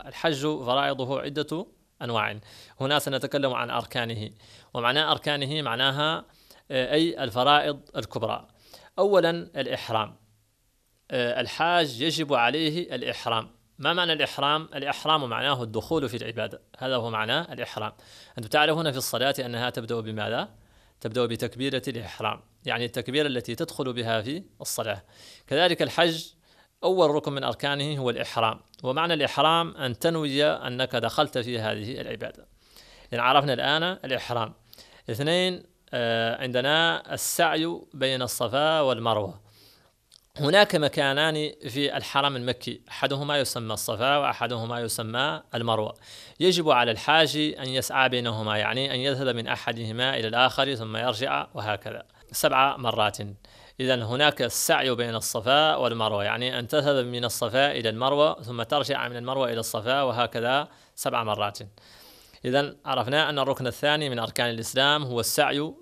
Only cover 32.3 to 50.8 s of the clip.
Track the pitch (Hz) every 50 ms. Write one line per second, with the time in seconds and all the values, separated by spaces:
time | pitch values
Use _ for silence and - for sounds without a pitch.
32.3 | - - - - _ _ _ _ - - - - - - - - - 120 120 127
33.3 | 139 143 139 147 127 120 131 135 147 160 165 180 185 - - 131 131 117 - -
34.3 | 123 117 113 113 - _ _ _ - - - - - - - - 113 107 139 156
35.3 | 170 180 185 185 180 - - _ _ _ _ _ - 123 120 117 113 113 113 113
36.3 | - - 139 127 120 123 123 139 151 160 165 170 165 160 - - 151 127 - -
37.3 | - - 175 165 156 160 160 170 170 - - - - 143 131 131 131 127 127 117
38.3 | - - 123 113 110 135 147 156 160 160 151 131 123 113 117 117 110 107 104 92
39.3 | 85 - - _ _ _ - - - _ _ _ _ _ _ _ _ - _ _
40.3 | - - 151 139 170 202 208 202 - 170 151 139 - 156 143 139 135 143 151 160
41.3 | 156 151 151 151 - - - 135 113 139 143 139 - 139 - - - 143 139 143
42.3 | 139 127 120 123 120 - - - 117 - - - - - - 135 139 139 143 143
43.3 | 147 147 131 - - 127 117 110 110 104 - - 113 98 117 135 143 147 139 131
44.3 | 117 - 123 117 123 113 113 113 120 120 120 113 - - 113 110 113 123 135 151
45.3 | 160 151 - _ - 120 120 117 113 110 107 107 - - - - - - - -
46.3 | - - 156 185 180 170 165 156 139 123 120 120 110 104 - - 151 160 160 143
47.3 | 131 151 151 151 - - 139 131 131 131 127 - - 135 131 127 123 123 120 117
48.3 | 110 110 110 107 107 107 104 107 113 127 135 139 135 123 127 139 135 127 139 131
49.3 | 117 117 113 127 123 - - - 120 117 117 110 110 117 127 131 135 127 110 110
50.3 | 110 120 127 127 - - 135 135 139 110